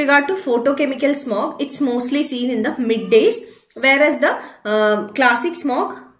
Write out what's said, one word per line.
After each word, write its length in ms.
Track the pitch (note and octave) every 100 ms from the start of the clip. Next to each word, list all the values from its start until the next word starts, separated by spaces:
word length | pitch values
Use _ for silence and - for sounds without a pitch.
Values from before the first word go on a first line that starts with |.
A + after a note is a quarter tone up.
regard 280 | C#4+ C#4+ C#4+
to 80 | F#4+ -
photochemical 720 | A#4 C#4 C#4+ C#4+ C4 C#4+ C#4+ B3
smog, 340 | G#3 D4+ -
it's 200 | C#4+ - C#4
mostly 300 | A#3+ B3 C#4 D4+
seen 180 | B3 B3 A3+
in 60 |
the 120 | A#3 - A3+
middays, 480 | A3+ F#3 A3 F#4 - - - _
whereas 460 | - C4 C#4 D4 B3+ D4
the, 80 | - - -
uh, 440 | G#3 G#3+ G#3+ G#3 -
classic 480 | - B3+ B3 F4 -
smog 340 | C#4+ C4 F#4+ - - _